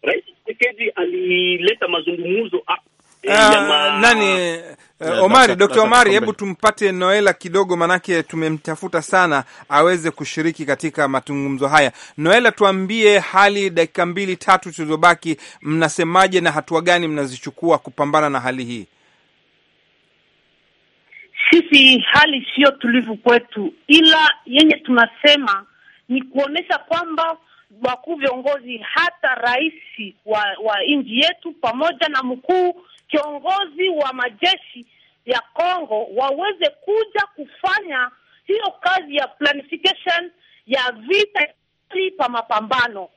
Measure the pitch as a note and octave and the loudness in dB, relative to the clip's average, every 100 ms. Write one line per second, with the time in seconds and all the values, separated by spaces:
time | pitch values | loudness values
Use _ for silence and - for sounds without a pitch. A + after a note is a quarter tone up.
0 | - - - _ - A3+ - G#3 A3+ - | -2 -4 -6 _ -14 -4 -4 -4 -8 -4
1 | F3+ F3+ F#3 F3+ F3+ F3+ F3+ A3+ F#3 F3 | -4 -4 -2 0 0 0 -2 -2 -4 -4
2 | E3 F3 E3+ G3 A3+ - - D3+ _ _ | -4 -6 -4 -4 -2 -6 -4 -8 _ _
3 | _ _ - G3+ G#3+ G#3+ G3+ G3 - - | _ _ 0 4 6 4 2 0 0 2
4 | A#3 A3+ G3+ F#3 F3 E3 E3+ - _ _ | 4 4 2 0 -2 -6 -12 -20 _ _
5 | D#3+ F3 F#3+ B3 B3 E3+ G3+ A3 A3 A#3+ | -6 2 4 6 6 4 2 4 4 6
6 | A#3 G3 G#3+ G#3 G3+ F3 G#3+ G#3 G3+ F#3 | 6 4 0 -6 -8 0 -2 0 -2 0
7 | F#3 G3+ G3+ E3+ F#3+ F3 F#3+ F3 E3+ F3+ | 0 2 2 0 -2 -2 0 0 0 0
8 | - E3+ D#3 E3 D#3+ D#3 - D#3 F#3 E3 | 0 -4 -2 -4 -4 -4 -8 -10 -4 -6
9 | D3+ F#3+ F3+ C#3+ C3 - - C#3+ E3 F3+ | 0 0 2 0 -4 -16 -2 2 4 2
10 | D#3+ - D3 - D#3+ D#3 D3 C3+ D#3+ D3+ | -4 -8 -10 -4 -4 -4 -4 -4 -4 -2
11 | C#3+ C3+ - C#3+ C#3 C3+ C3+ D3+ C#3 - | -2 -2 -4 -6 -6 -4 2 2 2 -2
12 | - - D#3 G#3+ A#3+ - G3+ F#3+ F#3+ A3+ | -20 -4 2 4 4 2 2 2 -2 2
13 | G#3+ G3+ - F#3 G3+ G3+ G3 E3+ E3 - | 4 4 2 4 4 2 -2 0 -2 0
14 | F3 F3 G3 F3+ - F#3 F#3 D#3+ D#3 D#3 | -2 -2 -6 -6 2 2 0 -10 -4 2
15 | F3 E3+ E3 D3+ - - D3 D#3+ D#3+ - | 4 4 -2 -8 -8 -16 -4 0 0 0
16 | E3 F3+ F#3+ F#3 E3+ D3+ D3 E3 E3+ F3 | 0 2 4 2 0 -2 -2 -2 2 0
17 | E3+ D3+ C#3 B2+ - - E3+ D#3 - C3 | 0 -4 -6 -8 -14 -6 0 0 -2 -4
18 | D3 D3+ D3+ C3+ B2 C3 A#2+ A#2+ F#2+ _ | 0 2 0 -2 -4 -6 -8 -10 -12 _
19 | _ _ _ _ _ _ _ _ _ _ | _ _ _ _ _ _ _ _ _ _
20 | _ _ _ _ _ _ _ _ _ _ | _ _ _ _ _ _ _ _ _ _
21 | _ - - - - E4+ E4 C#4+ C4 B3+ | _ -20 -20 -4 2 2 4 4 6 4
22 | F#3 C#4 D#4 C#4 - - C#4 C4+ A#3+ A#3+ | 2 2 2 0 -8 0 0 2 -2 -2
23 | A3+ G#3+ - A#3+ A#3 - F#3+ - - D4+ | -2 -4 2 2 0 -10 -10 -10 2 4
24 | D#4 D#4 D#4 - - B3+ D#4 D4+ - B3 | 6 4 2 0 -4 4 4 2 0 2
25 | A#3 - D4 D4 B3+ G3 G3+ _ _ _ | 2 2 2 2 0 -4 -6 _ _ _
26 | _ B3+ C4 C4 C#4 D#4 F4 D4+ - E4 | _ -6 -4 -4 -4 -4 -4 -6 -2 -4
27 | E4+ D#4 E4 D#4+ _ _ _ G#3 B3 B3 | -4 -4 -4 -4 _ _ _ _ -6 -6
28 | D4+ E4 C4+ B3+ C4 C#4+ B3 A#3+ G#3 - | -8 -4 -4 -4 -4 -6 -8 -14 -6 -4
29 | F4 F4 C#4+ B3+ A#3+ B3 D#4 D#4 - - | -4 -2 -4 -2 -2 -2 -4 -8 -20 -16
30 | G#3 _ - G#3+ G#3 F#3 A3 G3+ F#3+ C#4+ | -16 _ -6 -4 -4 -4 -4 -4 -2 -2
31 | A#3 A3+ D#4 F4+ E4+ D4+ A#3+ A#3+ D#4+ - | -2 -2 -2 -2 -14 -8 -6 -2 -4 -2
32 | D#4+ C#4+ B3+ B3+ - F#4 F4+ F4 _ _ | -4 -4 -6 -10 -2 0 0 -4 _ _
33 | _ D4+ D4 D4 D#4 F#4+ G4 D4 F#4 D#4+ | _ -4 -4 -8 -4 -4 -4 -4 -4 -2
34 | C#4 C4 B3 G#3 F4 F#4+ - B3 A#3 _ | -4 -4 -8 -2 -2 -2 -6 -20 -20 _
35 | _ _ - B3 - - F4 F4+ D#4 G#3+ | _ _ -6 -4 -4 -2 -2 0 -4 -6
36 | A3 G3+ C4+ C#4 F#4+ F#4 E4 - - G#4+ | -4 -2 -2 -2 -4 -2 -4 -4 -4 -2
37 | G#4+ G4+ G4+ - C#4+ _ F#4+ G4 G4 C4+ | -2 -4 -6 -8 -18 _ -4 -4 -4 -6
38 | B3 _ _ _ _ G#4 G#4 - F4 F#4+ | -6 _ _ _ _ -2 -2 -4 -2 -2
39 | D4+ C#4+ C4 _ D4 C#4+ C#4 E4 F#4 F#4+ | -2 -4 -4 _ -2 -2 -6 -2 -2 -2
40 | - E4+ F4 _ _ _ _ C4+ B3+ A3+ | -2 -4 -4 _ _ _ _ -2 -2 -6
41 | A3+ G4 G#4 - D4+ _ _ _ _ F#4 | -2 0 0 -2 -4 _ _ _ _ -6
42 | F#4+ F#4+ C4 A#3+ A3+ G#3+ G#3+ B3+ A#3+ G#3 | -6 -2 -4 -4 -4 -4 -2 -2 -2 -4
43 | F3+ | -16